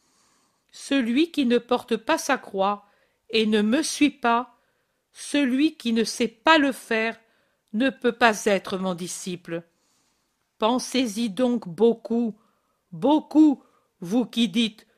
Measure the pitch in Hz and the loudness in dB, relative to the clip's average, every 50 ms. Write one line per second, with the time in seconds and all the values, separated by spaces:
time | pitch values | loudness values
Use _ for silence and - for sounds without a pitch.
0 | _ _ _ _ _ _ _ _ _ _ _ _ _ _ - - - - 285 277 | _ _ _ _ _ _ _ _ _ _ _ _ _ _ -20 -20 -6 -2 0 0
1 | 233 226 233 285 339 330 - 294 269 233 240 233 240 - 247 247 - - 226 214 | 0 0 0 0 0 0 -2 -2 0 2 0 0 0 0 -2 -2 -2 -4 -6 -4
2 | - - 320 320 - - 262 247 - - - 190 190 202 208 202 - _ _ _ | -2 -4 -4 -2 -2 -2 -4 -4 -4 -6 -4 -2 -2 -2 -2 -4 -10 _ _ _
3 | _ _ _ _ _ - 226 220 220 214 220 208 208 214 247 320 302 - - - | _ _ _ _ _ -4 -2 0 0 2 2 2 2 2 2 0 0 -4 0 0
4 | 294 277 - _ - 233 233 240 254 - _ _ _ _ _ _ _ _ _ _ | 0 0 0 _ 0 0 0 0 -2 -6 _ _ _ _ _ _ _ _ _ _
5 | _ _ _ - - - - 285 285 240 254 269 302 311 311 - - 233 226 233 | _ _ _ -20 -10 -4 -2 0 0 0 2 0 0 0 -2 -4 -4 -2 0 0
6 | 214 - - - 233 226 - _ _ 320 320 311 277 269 247 - - - 226 220 | 0 -2 -2 -2 -4 -4 -4 _ _ 4 4 4 4 0 -2 -6 -8 -6 -4 -4
7 | 220 226 220 - _ _ _ _ _ _ _ _ _ _ 214 214 269 262 262 - | -4 -6 -8 -12 _ _ _ _ _ _ _ _ _ _ -4 -2 -2 -2 -2 -2
8 | - 240 233 - 247 226 214 - - 214 196 185 - - 196 185 190 185 180 165 | -2 -2 2 4 2 2 2 2 0 0 0 0 -2 -6 -8 -6 -4 -6 -6 -6
9 | 185 170 - - - 185 175 175 - 170 165 170 170 _ _ _ _ _ _ _ | -8 -10 -12 -10 -10 -10 -10 -10 -10 -10 -10 -10 -10 _ _ _ _ _ _ _
10 | _ _ _ _ _ _ _ _ _ _ _ _ 214 220 254 240 - - - 247 | _ _ _ _ _ _ _ _ _ _ _ _ 0 0 0 0 -2 -2 -2 -2
11 | 262 220 190 226 233 214 180 247 254 240 247 220 - 180 160 170 220 233 226 226 | -2 -2 -2 -4 -4 -4 -2 0 0 0 0 -2 -6 -10 -2 2 2 2 2 0
12 | - - 233 240 240 220 - - _ _ _ _ _ _ _ _ _ _ 175 156 | -4 -4 -2 -2 -2 -4 -6 -10 _ _ _ _ _ _ _ _ _ _ -8 -2
13 | 202 277 311 302 - - - 302 311 294 247 - - _ _ _ _ _ _ _ | 0 2 2 0 0 2 4 6 6 6 4 0 -6 _ _ _ _ _ _ _
14 | 180 170 214 254 220 - - 226 233 185 165 240 226 214 - - _ _ _ | -8 -2 -2 -2 -2 -2 -2 -2 -2 0 0 0 0 0 -4 -10 _ _ _